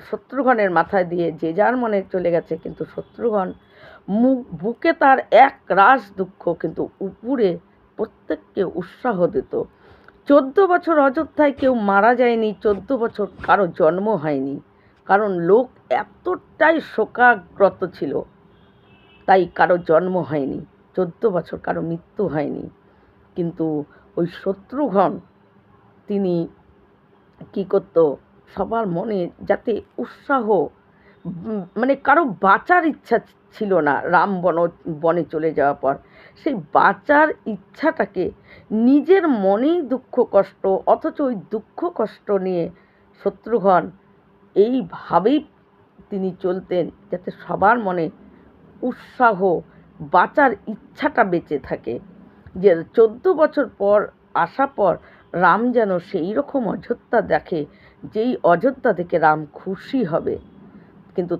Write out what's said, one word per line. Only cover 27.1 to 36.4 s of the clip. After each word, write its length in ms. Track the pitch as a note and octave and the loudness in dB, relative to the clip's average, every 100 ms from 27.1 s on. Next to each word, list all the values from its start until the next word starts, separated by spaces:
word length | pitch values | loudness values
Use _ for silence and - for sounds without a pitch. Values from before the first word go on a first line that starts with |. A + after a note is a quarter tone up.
| _ _ _ - | _ _ _ -14
কী 100 | G#3 | -10
করত, 500 | F#3+ G3 - E3 D#3 - _ _ _ - | -2 -4 -2 2 2 0 _ _ _ -8
সবার 320 | G3 A3+ G#3 | -6 -4 -4
মনে 420 | E3 A3+ G3+ E3+ - | -4 -4 -6 -6 -8
যাতে 400 | F3+ G3 - G#3 - - | -4 -4 -2 -6 -8 -12
উৎসাহ, 520 | A#3+ - - C#4 G#3+ | -12 -12 -4 -2 0
উম, 1120 | G3 C#3+ _ _ _ _ _ E3+ F3 G#3+ G#3+ F3 G#3 | 0 0 _ _ _ _ _ -14 -12 -8 -8 -8 -4
মানে 200 | B3+ C4+ | -2 0
কারো 300 | - D4 D4 | 2 2 2
বাঁচার 600 | F#3 F#3+ G#3 - F4+ D#4+ | 0 2 2 2 0 0
ইচ্ছা 340 | - - A3+ - _ _ | -4 -2 -4 -4 _ _
ছিল 260 | - G#3 F3+ | -10 -2 0
না, 220 | D3 C3 | 2 -2
রাম 380 | D3+ F3 F#3 F#3 | 2 2 2 0
বন-, 520 | F3 E3 F3 F3 - D3+ | -2 0 -2 -4 -12 -4
বনে 220 | E3 E3+ | -2 0
চলে 300 | D3 D#3+ D#3+ | -2 -4 -4
যাওয়ার 220 | D3 C#3+ C#3+ | 0 -2 0
পর 200 | C3+ C#3+ - - - _ | -4 -4 -8 -20 -20 _